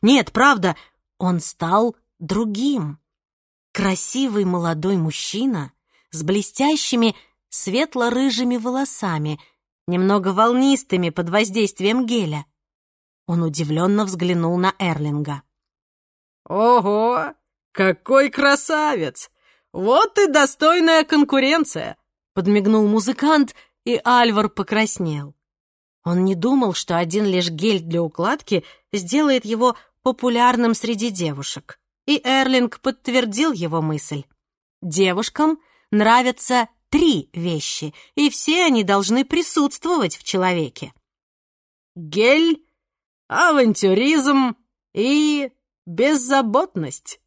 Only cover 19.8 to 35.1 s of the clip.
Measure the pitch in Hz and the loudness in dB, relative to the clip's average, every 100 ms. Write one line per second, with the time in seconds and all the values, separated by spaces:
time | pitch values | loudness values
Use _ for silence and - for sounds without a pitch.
19.8 | 190 269 427 - 392 285 277 - 302 349 | 2 4 4 2 2 4 2 2 2 4
20.8 | 330 320 311 311 285 269 262 320 302 - | 4 2 2 2 2 2 2 0 0 -4
21.8 | - - _ _ _ - 180 208 196 220 | -8 -12 _ _ _ -4 2 2 4 2
22.8 | 208 220 214 262 285 311 254 - _ _ | 2 0 0 -2 2 2 0 -4 _ _
23.8 | - 240 - 247 240 208 214 - 196 214 | -4 -4 2 2 2 2 -2 -4 -4 -2
24.8 | 220 - 175 151 143 - _ _ _ _ | -2 -2 -6 -6 -10 -18 _ _ _ _
25.8 | _ _ - 175 185 190 202 269 240 175 | _ _ -4 0 0 0 0 2 0 -2
26.8 | - 170 170 190 208 185 175 160 196 196 | -4 -2 -2 -2 0 0 -2 -2 -2 -2
27.8 | 165 165 170 - 180 294 - 190 - - | -2 -4 -4 -4 -4 -4 -2 -4 -4 -20
28.8 | _ 208 175 277 302 262 208 226 247 226 | _ -10 -2 0 2 0 -2 0 0 -2
29.8 | _ _ - 240 247 233 247 247 240 226 | _ _ -4 -2 0 2 2 2 0 0
30.8 | 214 226 233 190 170 139 139 - _ - | -2 -4 -4 -4 -4 -6 -10 -12 _ -20
31.8 | _ _ - 294 247 269 262 262 240 - | _ _ -2 -2 2 0 2 2 0 -2
32.8 | - 269 - 247 247 208 320 226 165 165 | -6 -6 -2 0 0 0 -2 -2 -4 -2
33.8 | 160 151 - 147 139 _ _ _ _ _ | -2 -4 -4 -8 -12 _ _ _ _ _
34.8 | 180 156 190 | -8 0 0